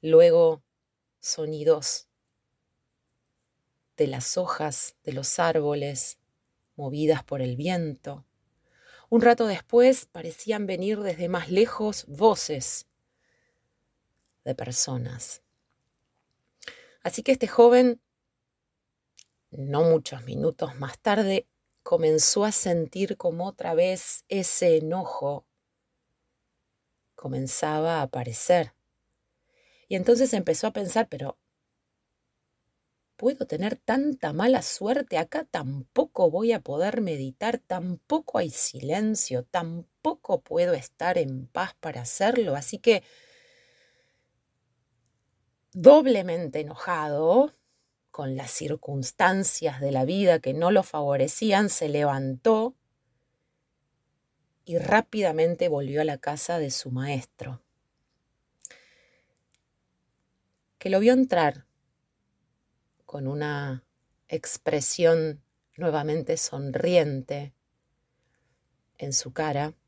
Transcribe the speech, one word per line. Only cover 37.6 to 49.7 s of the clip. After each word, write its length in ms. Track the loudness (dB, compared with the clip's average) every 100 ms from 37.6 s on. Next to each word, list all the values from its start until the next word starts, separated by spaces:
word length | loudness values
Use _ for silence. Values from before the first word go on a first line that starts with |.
| _ -8 -6 -10 _ -4 -2 -4
hay 140 | -4
silencio, 920 | -2 -2 -4 -4 -2 -2 -2 -2 -4
tampoco 1000 | -4 -6 -6 -10 -14 _ -6 -6 -4 -4
puedo 320 | _ -2 0 0
estar 420 | -4 _ -2 0
en 300 | -2 -6 -8
paz 280 | -6 -6 -8
para 220 | -12 -10
hacerlo". 540 | -6 0 0 0 0 -2
Así 220 | -4 0
que, 260 | 2 2 0 _ _ _ _ _ _ _ _ _ _ _ _ _ _ _ _ _ _ _ _ _ _ _ _ _ _
doblemente 880 | 6 8 10 8 0 0 -4 -4 -6
enojado 920 | -8 -10 -6 -4 -2 0 2 4 2 _ _ _ _ _ _
con 240 | -12 -8 -8
las 160 | -4
circunstancias 1300 | -4 -4 -8 -8 -8 -8 2 2 4 0 0 -2